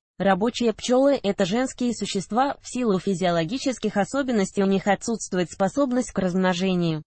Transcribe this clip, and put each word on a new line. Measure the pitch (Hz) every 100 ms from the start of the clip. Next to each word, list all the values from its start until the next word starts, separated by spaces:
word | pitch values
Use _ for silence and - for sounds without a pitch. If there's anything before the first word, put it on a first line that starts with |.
| _ -
Рабочие | 190 185 233 - 233
пчелы — | 214 - 254 277 269
это | 196 196
женские | 180 233 262 - 247
существа, | 214 196 196 - 214 277 -
в | -
силу | 247 240 185
физиологических | 196 175 180 170 165 262 277 240 214 202
особенностей | 190 269 262 226 190 -
у | 196
них | 196 208
отсутствует | 190 - 226 - 185 175
способность | - 190 - 277 247 -
к | -
размножению. | 185 185 185 175 190 180 170 156